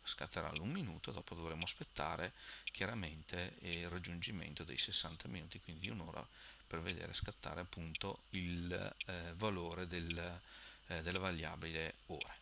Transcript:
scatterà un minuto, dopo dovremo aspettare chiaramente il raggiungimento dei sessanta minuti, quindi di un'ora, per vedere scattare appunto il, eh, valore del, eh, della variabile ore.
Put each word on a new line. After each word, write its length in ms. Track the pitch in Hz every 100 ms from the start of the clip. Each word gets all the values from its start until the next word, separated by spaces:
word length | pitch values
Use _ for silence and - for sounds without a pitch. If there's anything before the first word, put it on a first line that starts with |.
scatterà 480 | - - - - 80 78
un 100 | 92
minuto, 420 | 185 127 82 -
dopo 220 | - -
dovremo 300 | 87 82 80
aspettare 680 | 85 - 82 - 76 82 87 - - - -
chiaramente 880 | - 98 117 85 78 78 90 90 -
il 260 | - 85 87
raggiungimento 760 | 87 87 87 - 98 78 73 80
dei 120 | 65
sessanta 520 | - - 80 80 -
minuti, 320 | 92 80 -
quindi 220 | - 82
di 60 | 95
un'ora, 360 | 113 82 76 64 - - - -
per 140 | 82
vedere 320 | 82 85 82
scattare 480 | - - - - 78
appunto 640 | 90 - 82 78 98 98 -
il, 640 | 95 90 87 87 92 98 - -
eh, 280 | 90 85 85
valore 520 | 107 95 85 85 90
del, 540 | 87 85 85 87 87 - - - - -
eh, 140 | 87
della 180 | 80 92
variabile 760 | 92 85 78 80 82 80 80 - -
ore. 280 | 76 - -